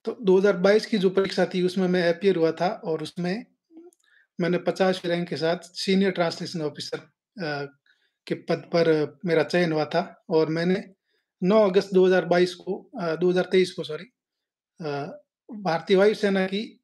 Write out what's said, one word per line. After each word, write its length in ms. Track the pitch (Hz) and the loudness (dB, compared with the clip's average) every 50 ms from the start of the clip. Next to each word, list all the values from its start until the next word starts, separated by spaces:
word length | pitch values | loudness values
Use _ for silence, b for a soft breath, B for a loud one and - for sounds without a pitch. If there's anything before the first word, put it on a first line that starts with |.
| - | -10
तो 140 | 226 - - | -10 -10 -2
दो 160 | 247 185 185 190 | 2 2 4 4
हज़ार 180 | 190 208 185 | 4 2 2
बाईस 300 | 180 180 196 208 220 214 | 2 2 4 4 2 0
की 120 | - 226 208 | -2 -2 0
जो 120 | 180 190 | 0 2
परीक्षा 360 | 185 190 190 190 - 196 180 175 - | 2 0 -2 0 0 -2 -2 0 0
थी, 80 | 185 | -2
उसमें 260 | 175 180 - 196 185 180 | -2 -2 0 -2 0 0
मैं 260 | 180 185 170 170 170 | 0 2 2 0 0
अपीयर 220 | 170 208 196 185 | 2 2 0 2
हुआ 160 | 165 160 160 | 2 2 0
था 160 | 160 160 170 190 | 0 0 -2 -4
और 340 | 220 - - 170 160 156 | -4 -4 -4 -4 -4 -4
उसमें 440 | 156 156 - 180 175 175 190 233 254 - _ _ _ _ 330 320 339 359 - _ _ _ _ _ _ _ _ - | -6 -8 -8 -6 -4 -4 -4 -6 -8 -14 _ _ _ _ -20 -20 -20 -20 -20 _ _ _ _ _ _ _ _ -4
मैंने 180 | 170 170 180 170 | -2 0 0 0
पचासवीं 540 | 170 180 170 - 190 185 185 185 - 170 | -2 -2 0 2 0 0 0 0 -2 -4
रैंक 160 | 170 175 175 170 | -4 -4 -4 -6
के 80 | 160 | -6
साथ 200 | 139 160 165 170 | -2 -2 -2 -2
सीनियर 540 | 170 - - - - - 202 190 190 196 196 | -4 -6 -12 -14 -6 -2 0 2 2 2 2
ट्रांसलेशन 520 | 185 175 170 165 160 - 175 147 - 170 | 0 0 -2 -2 -4 -6 -10 -10 -8 -6
ऑफिसर, 360 | 151 147 139 - - - - 180 - _ _ _ _ _ _ 226 175 | -6 -6 -8 -10 -10 -10 -10 -12 -12 _ _ _ _ _ _ -10 -8
अ, 320 | 151 147 143 143 139 - _ _ _ _ _ _ _ _ _ _ | -6 -6 -6 -8 -10 -14 _ _ _ _ _ _ _ _ _ _
के 80 | - 170 | -8 -8
पद 240 | - - - 170 147 | -6 -4 -4 -4 -4
पर 600 | - - - 170 165 165 156 151 151 143 - _ - | -4 -2 -2 2 2 2 2 2 0 -4 -6 _ -4
मेरा 160 | 175 165 160 | 0 0 0
चयन 300 | 147 151 - 175 175 165 | 2 2 0 0 0 0
हुआ 120 | 156 151 151 | 0 -2 -2
था। 400 | 151 - 170 190 190 - _ _ - | -2 -2 -2 -2 -4 -10 _ _ 0
और 200 | 170 160 160 147 | 0 2 2 2
मैंने 360 | 160 165 170 180 185 208 226 - - _ _ _ _ _ _ _ _ _ | 0 0 0 0 0 0 -4 -10 -18 _ _ _ _ _ _ _ _ _
नौ 280 | 185 180 214 220 214 190 | 0 4 4 4 4 4
अगस्त 200 | 180 196 190 - 180 | 4 2 0 2 4
दो 120 | 185 185 | 4 4
हज़ार 180 | 185 185 180 165 | 6 4 2 2
बाईस 300 | 170 175 180 180 180 - | 2 2 2 2 0 -2
को, 360 | - - 180 196 226 - _ - 247 | -6 -10 -8 -8 -8 -10 _ -10 -6
अ, 160 | 180 165 160 | -4 -4 -2
दो 140 | 160 180 180 | 0 0 2
हज़ार 180 | 180 180 175 - | 2 0 0 2
तेईस 200 | - 185 180 180 | 2 2 2 0
को, 120 | - - 156 | -2 -8 -10
सॉरी, 200 | 139 151 151 196 - _ _ _ _ _ _ _ _ _ _ _ _ _ - | -10 -12 -12 -14 -18 _ _ _ _ _ _ _ _ _ _ _ _ _ -12
अ, 400 | 165 147 143 143 143 185 - - _ _ _ _ _ - | -8 -8 -6 -6 -8 -10 -14 -18 _ _ _ _ _ -16
भारतीय 440 | 254 208 196 175 160 165 - - 196 | -14 -6 -4 -4 -4 -2 0 2 2
वायुसेना 500 | 185 196 214 214 - - 202 196 190 185 | 4 4 4 2 2 0 0 0 0 0
की 340 | 190 190 202 233 - - _ | -2 -4 -6 -6 -8 -14 _